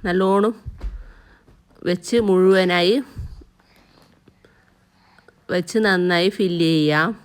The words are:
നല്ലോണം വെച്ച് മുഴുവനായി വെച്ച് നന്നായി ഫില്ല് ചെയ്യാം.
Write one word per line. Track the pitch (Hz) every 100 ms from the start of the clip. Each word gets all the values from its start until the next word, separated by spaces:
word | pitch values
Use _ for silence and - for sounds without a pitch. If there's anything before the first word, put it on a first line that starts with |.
| 175
നല്ലോണം | 180 190 196 214 220 - - - - - - _ _ _ _ _ - -
വെച്ച് | 175 - 233 208
മുഴുവനായി | 185 185 190 185 180 175 247 254 - - - - _ _ _ _ _ _ _ _ _ _ _ _ _ _ _ _ _ - _ -
വെച്ച് | 185 180 220 214
നന്നായി | 185 180 170 185 -
ഫില്ല് | 185 175 165 160
ചെയ്യാം. | 151 151 170 220